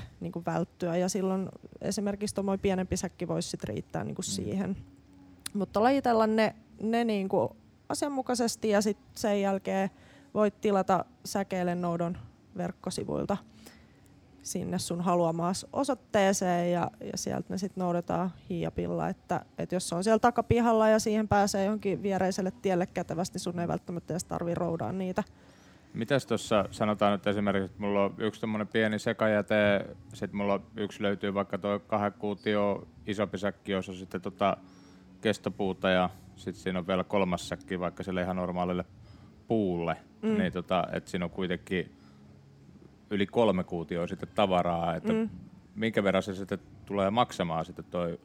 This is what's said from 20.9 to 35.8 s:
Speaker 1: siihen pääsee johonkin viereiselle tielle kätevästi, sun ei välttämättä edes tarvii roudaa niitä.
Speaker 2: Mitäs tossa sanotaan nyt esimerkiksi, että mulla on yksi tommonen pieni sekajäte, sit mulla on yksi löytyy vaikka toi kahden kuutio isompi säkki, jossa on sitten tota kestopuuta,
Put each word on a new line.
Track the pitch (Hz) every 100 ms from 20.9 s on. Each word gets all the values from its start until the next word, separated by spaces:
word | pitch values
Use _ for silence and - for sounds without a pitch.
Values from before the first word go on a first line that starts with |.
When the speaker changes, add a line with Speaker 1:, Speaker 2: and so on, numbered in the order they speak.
| 220
Speaker 1:
siihen | 220 214 214
pääsee | 202 196 196 196
johonkin | 214 202 180
viereiselle | 202 190 185 196 185 -
tielle | 190 180 185
kätevästi, | - 170 170 170 -
sun | 180 170
ei | 170
välttämättä | 156 - 175 -
edes | 160
tarvii | - 165 170 170
roudaa | 170 170 107
niitä. | 185 185 180 202 - - - - - -
Speaker 2:
Mitäs | - 113 139 -
tossa | 110 - 107 95
sanotaan | - 107 104 104
nyt | 101 104
esimerkiksi, | 101 104 98 95
että | -
mulla | 104 101
on | 98 90
yksi | 107 -
tommonen | 113 107 104
pieni | 113 110 107
sekajäte, | - 110 110 104 98 107 104 101 - - -
sit | - 98
mulla | 101 101
on | 98 - 110
yksi | 104 -
löytyy | 104 101 101
vaikka | 98 98 98
toi | 101 101 -
kahden | 107 104
kuutio | - 104 98 - 104 101 92 - - -
isompi | 101 101 98
säkki, | 98 - -
jossa | 98 92
on | 92
sitten | 92 95
tota | 95 92 101 - - - - - - -
kestopuuta, | 110 101 - 92 98 92